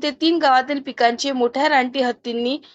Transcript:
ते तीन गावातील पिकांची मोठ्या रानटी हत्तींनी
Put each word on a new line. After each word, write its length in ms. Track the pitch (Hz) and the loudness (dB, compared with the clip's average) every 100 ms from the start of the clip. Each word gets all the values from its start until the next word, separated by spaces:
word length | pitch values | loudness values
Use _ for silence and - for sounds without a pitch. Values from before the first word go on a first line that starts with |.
ते 80 | 294 | -4
तीन 260 | 277 320 339 | 0 0 2
गावातील 440 | 294 254 254 285 | 4 2 2 -6
पिकांची 500 | 277 - 240 240 277 | -6 0 0 0 -4
मोठ्या 380 | 254 240 262 302 | 0 0 0 2
रानटी 320 | 277 254 269 | 2 0 -2
हत्तींनी 580 | 247 240 240 233 240 294 - | -2 -2 -6 -4 -4 -4 -10